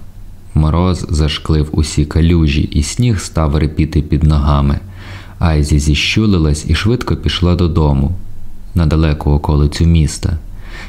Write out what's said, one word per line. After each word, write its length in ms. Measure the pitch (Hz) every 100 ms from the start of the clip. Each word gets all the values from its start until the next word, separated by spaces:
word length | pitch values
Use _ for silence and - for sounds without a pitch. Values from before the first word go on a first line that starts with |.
| - - - - - -
Мороз 520 | 78 82 92 87 -
зашклив 600 | 73 76 - - 78 73
усі 340 | - 73 - 73
калюжі, 560 | 78 85 85 78 73
і 220 | - 78
сніг 360 | 73 - 123 92
став 360 | - 85 76 73
рипіти 460 | 73 - 76 76
під 220 | 71 73
ногами. 560 | 76 76 71 71 71 73 - - - - - -
Айзі 400 | 85 78 71 73
зіщулилась 840 | 76 73 - 107 107 92 78 76 -
і 80 | 80
швидко 400 | 104 120 - 82
пішла 400 | 80 - 87 85
додому, 560 | 85 80 76 69 69 92 - - - - - 85
на 100 | 78
далеку 460 | 78 78 73 73
околицю 540 | 73 - 73 73 - 82
міста. 520 | 82 73 - - 80 - - - -